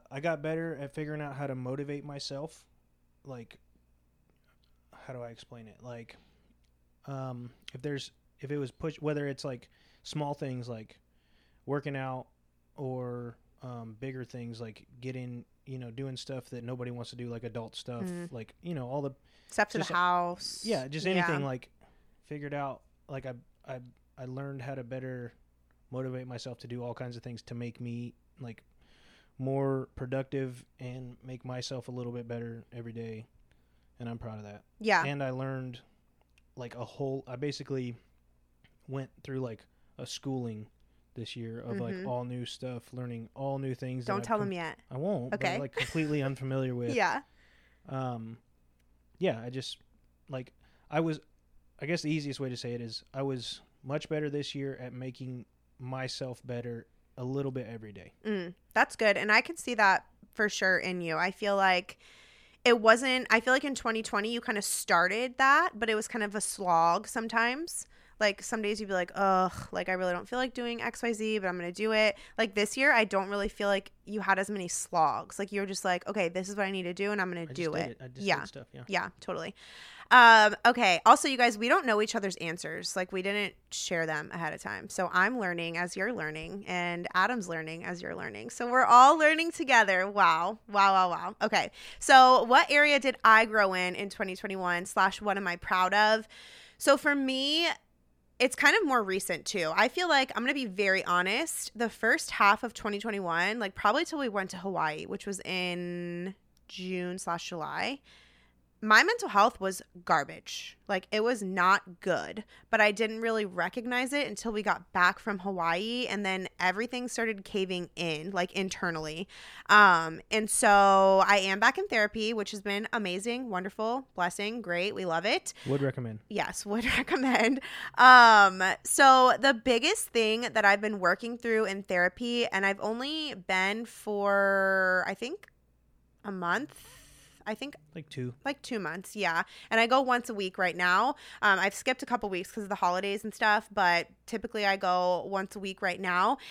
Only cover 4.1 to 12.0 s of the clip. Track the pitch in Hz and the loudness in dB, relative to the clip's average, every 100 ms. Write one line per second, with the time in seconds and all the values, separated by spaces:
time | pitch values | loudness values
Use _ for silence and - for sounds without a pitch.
4.1 | _ _ _ _ _ _ _ _ - - | _ _ _ _ _ _ _ _ -20 -16
5.1 | 127 117 117 - 120 110 - 120 120 113 | -14 -14 -18 -20 -20 -20 -20 -16 -16 -18
6.1 | - _ _ _ _ _ _ _ _ - | -20 _ _ _ _ _ _ _ _ -14
7.1 | 135 131 123 120 _ - 127 147 143 - | -10 -10 -12 -14 _ -18 -10 -6 -6 -10
8.1 | _ _ _ 135 147 131 - 160 151 151 | _ _ _ -8 -6 -8 -8 -10 -6 -4
9.1 | 147 143 135 147 123 - _ _ _ - | -4 -4 -6 -10 -10 -16 _ _ _ -10
10.1 | 151 147 143 139 127 120 113 110 - _ | -8 -6 -6 -8 -8 -10 -12 -16 -20 _
11.1 | _ _ _ _ _ - 143 143 139 | _ _ _ _ _ -6 -6 -4 -6